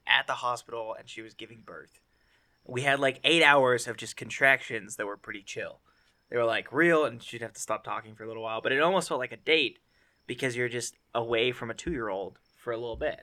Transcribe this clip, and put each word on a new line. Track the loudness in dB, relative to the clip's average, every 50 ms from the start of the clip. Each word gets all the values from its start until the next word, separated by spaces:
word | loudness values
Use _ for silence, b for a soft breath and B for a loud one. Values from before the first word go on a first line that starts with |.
| _
at | 2 2 2 2 0
the | -4
hospital | -2 -2 -2 -2 -4 -6 -8 -8 -8 -8 -8 -10 -10
and | -14 -14
she | -14 -14 -14
was | -16 -16
giving | -18 -18 -18 -18 -20 -20
birth, | -18 -18 -18 -18 -20 _ _ _ _ _ _ _ _ _ _ _ _ _ _ _
we | -8 -6 -2 2
had, | 2 2 4
like, | 4 2 0 2 2
eight | 4 6 8 8
hours | 8 8 8 8 6 4 2 0 -4
of | -8 -8
just | -10 -12 -10
contractions | -12 -12 -10 0 4 6 6 6 4 2 -4 -8 -8 -8 -8 -8 -6
that | -6 -6
were | -6 -8
pretty | -10 -12 -14 -12
chill. | -14 -12 -10 -10 -10 -10 -12 -14 _ _ _ _ _ _ _ _ _ _
They | -2 0
were, | 2
like, | 2 2 0 -2 -2 0
real, | 2 4 6 6 4 2
and | 0 -2 -8
she'd | -12 -14 -12 -10 -10
have | -10 -10
to | -10
stop | -6 -6 -6 -6 -4
talking | -6 -6 -6 -8 -10 -14
for | -14 -12
a | -12
little | -10 -8
while. | -6 -6 -6 -4
But | -2 0
it | 2 2
almost | 2 2 2 2 0 -2
felt | -4 -4
like | -4 -6
a | -10 -6
date | _ 2 2 4 2 0 -2 _ _ _ _ _ _ _ _ _ _
because | -10 -6 -4 -2 -2 -2 -2
you're | -4 -4
just | -4 -6 -6 -8 -10 _ _ _ -4
away | -2 -2 0 2 2 2 2
from | 0 -2 -6 -10
a | -10
two-year-old | -8 -8 -6 -6 -4 -4 -4 -4 -4 -6 -8 -10 _ _ _ _ _
for | _ -6 -6
a | -6
little | -6 -8 -6
bit. | -4 -4 -4 -4 -6